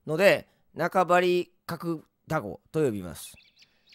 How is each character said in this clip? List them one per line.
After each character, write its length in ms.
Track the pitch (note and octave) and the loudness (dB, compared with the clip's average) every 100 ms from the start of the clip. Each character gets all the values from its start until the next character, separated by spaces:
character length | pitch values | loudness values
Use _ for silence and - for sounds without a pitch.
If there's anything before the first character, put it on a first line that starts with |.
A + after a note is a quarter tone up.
の 120 | C#3 D#3+ | -6 4
で、 300 | G3 C3+ - _ _ | 4 4 -2 _ _
中 300 | - E3+ F#3 | -6 -2 0
張 140 | E3+ F3+ | 4 4
り 340 | F3+ F3+ - _ | 4 0 -2 _
角 380 | - E3+ E3+ D#3+ - _ - | -14 -10 -8 -8 -12 _ -8
ダ 140 | D#3 | -6
コ 200 | G2+ - _ | -6 -12 _
と 120 | D#3+ | -2
呼 80 | C#3 | -2
び 100 | G#2 | -2
ま 120 | F2 | -10
す。 200 | D2 - - _ _ _ _ _ | -14 -18 -20 _ _ _ _ _